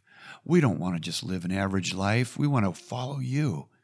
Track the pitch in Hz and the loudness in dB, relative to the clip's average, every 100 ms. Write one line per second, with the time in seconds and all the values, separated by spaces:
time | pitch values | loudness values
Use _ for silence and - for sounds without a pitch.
0 | _ - - - - 175 139 78 87 85 | _ -20 -20 -14 2 4 6 2 0 -2
1 | 82 - - 92 87 95 98 95 87 92 | -4 -6 -4 -4 -2 0 2 0 0 0
2 | 98 113 123 - 147 135 98 85 - 123 | 2 2 0 0 0 2 2 -2 -8 -8
3 | 127 143 127 135 151 76 - _ | -6 -6 -2 0 0 -2 -8 _